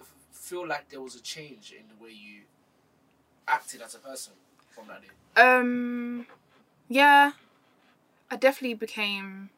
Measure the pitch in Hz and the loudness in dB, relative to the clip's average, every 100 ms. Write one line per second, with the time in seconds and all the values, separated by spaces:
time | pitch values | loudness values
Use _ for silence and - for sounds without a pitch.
0 | - _ _ - - 180 165 147 - 139 | -20 _ _ -20 -14 -10 -8 -8 -10 -16
1 | 131 120 - 160 151 113 98 - 110 107 | -16 -16 -16 -16 -18 -20 -20 -20 _ -20
2 | 113 107 101 104 104 _ _ _ _ _ | -20 -20 -20 -20 _ _ _ _ _ _
3 | _ _ _ _ - 120 - 123 113 117 | _ _ _ _ -4 -4 -4 -16 -18 -18
4 | 135 131 104 92 _ _ _ - 107 - | -16 -16 -16 _ _ _ _ -20 -20 -20
5 | - _ _ 220 247 254 247 247 240 240 | -20 _ _ 6 6 6 2 -4 -6 -8
6 | 240 240 - - _ _ _ _ - 254 | -8 -10 -14 -20 _ _ _ _ -4 4
7 | 285 285 285 - _ _ _ _ _ _ | 6 8 6 0 _ _ _ _ _ _
8 | _ _ - 220 262 269 254 220 220 220 | _ _ -14 0 0 0 -4 -8 -10 -6
9 | 202 196 196 190 196 | -6 -6 -12 -16 -20